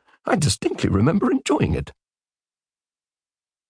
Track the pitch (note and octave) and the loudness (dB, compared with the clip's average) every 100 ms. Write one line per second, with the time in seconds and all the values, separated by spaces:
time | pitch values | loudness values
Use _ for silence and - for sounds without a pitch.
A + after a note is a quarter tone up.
0 | _ _ - F#3 C#3+ - E4+ F#4 - G2 | _ _ -2 0 0 0 -4 -2 0 2
1 | B2+ G3+ B3 C4+ - - - C#3 - - | 2 2 0 -2 0 0 0 -2 -6 -14
2 | _ _ _ _ _ _ _ _ _ _ | _ _ _ _ _ _ _ _ _ _
3 | _ _ _ _ _ _ _ | _ _ _ _ _ _ _